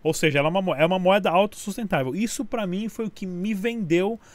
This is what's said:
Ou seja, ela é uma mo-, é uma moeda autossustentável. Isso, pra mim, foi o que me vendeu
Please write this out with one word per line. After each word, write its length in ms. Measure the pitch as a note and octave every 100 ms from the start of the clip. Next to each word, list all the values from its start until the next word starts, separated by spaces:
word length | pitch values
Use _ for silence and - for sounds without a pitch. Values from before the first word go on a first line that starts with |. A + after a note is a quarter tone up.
Ou 120 | D3+
seja, 240 | D#3 D#3+ C#3+
ela 100 | D3
é 20 |
uma 120 | F3+
mo-, 120 | F#3
é 120 | C#3 D#3+
uma 120 | F#3
moeda 320 | F3+ G3+ F#3+
autossustentável. 840 | E3+ G3+ - - G3 G#3+ D#3+ C3
Isso, 300 | C#3+ A3 -
pra 200 | A#3 B3
mim, 240 | G3+ F3+ A3
foi 180 | - A3
o 40 |
que 160 | - F#3
me 260 | F3+ G3
vendeu 680 | G#3 A3 A#3 F3+ E3+ F#3+ A3+ -